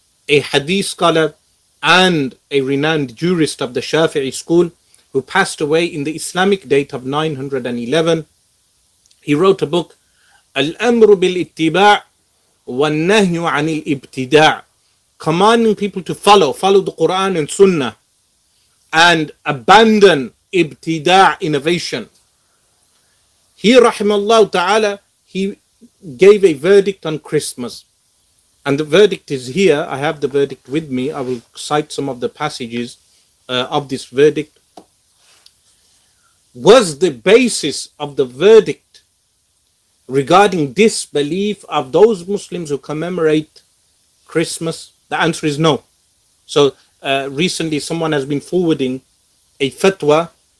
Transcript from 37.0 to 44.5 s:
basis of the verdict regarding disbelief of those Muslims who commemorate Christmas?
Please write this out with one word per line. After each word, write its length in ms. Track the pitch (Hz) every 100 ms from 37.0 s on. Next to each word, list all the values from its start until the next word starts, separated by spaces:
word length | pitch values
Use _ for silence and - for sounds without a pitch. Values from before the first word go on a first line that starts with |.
| 180
basis 800 | 120 180 233 247 - 147 - - -
of 180 | 143 139
the 80 | 127
verdict 800 | 127 190 220 151 - _ _ _ _ _ _ _ _ _ _ _ _ -
regarding 640 | 135 135 180 202 180 139
disbelief 920 | 120 220 - - 147 143 180 208 202 -
of 260 | 156 131
those 360 | 160 220 190 175
Muslims 420 | 196 - 175 156
who 80 | 139
commemorate 840 | - 151 170 180 156 156 156 _ _ _ _ _ _ _ _
Christmas? 640 | 160 156